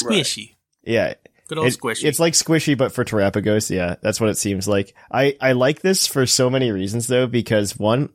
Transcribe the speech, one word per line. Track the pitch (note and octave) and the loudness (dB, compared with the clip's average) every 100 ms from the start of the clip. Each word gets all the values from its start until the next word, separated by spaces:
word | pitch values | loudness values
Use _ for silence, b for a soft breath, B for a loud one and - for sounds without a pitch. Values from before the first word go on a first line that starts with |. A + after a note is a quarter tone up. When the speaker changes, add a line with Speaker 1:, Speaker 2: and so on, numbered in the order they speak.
Speaker 1:
Right. | A#2+ G3+ C3+ | -2 -2 -2
Speaker 2:
squishy. | G#2+ G#2+ _ _ _ | -6 -12 _ _ _
Speaker 3:
Yeah. | - A2 E2 - _ _ - | -2 0 0 -4 _ _ -12
Speaker 2:
Good | D#3 | -2
old | B2+ | -2
Speaker 3:
It, | B2 | -2
Speaker 2:
squishy. | B2 A2 | -4 -2
Speaker 3:
it's | D3+ D3 | -2 0
like | E3+ | 2
squishy, | - - D#3+ D#3 B2+ | 2 2 2 2 2
but | C3 | 0
for | - A#2+ | -2 -2
Terrapagos. | G#2+ G2 G#2 G2+ G#2+ - | 0 0 0 0 0 0
Yeah, | F#2 F2 - | -2 -2 -4
that's | F#2 - | -4 0
what | A2+ | 0
it | F#2+ | 0
seems | G#2 G2 G2 | -2 -2 0
like. | G2+ G2 - B | 0 -2 -8 B
I, | B2 C#3 C#3 | 0 0 2
I | C3 | 2
like | B2+ B2+ D3+ | 2 2 2
this | F#3 F#3+ - | 0 0 0
for | - B2+ | 0 2
so | - B2+ | 2 2
many | C3 B2+ | 2 0
reasons, | G2 G2 A#2 A#2 | -2 -2 -4 -2
though, | B2+ B2+ | 0 0
because | A#2+ A2+ G#2+ G#2 - | 0 0 0 0 -2
one, | G#2 B2 D3 | 0 0 -2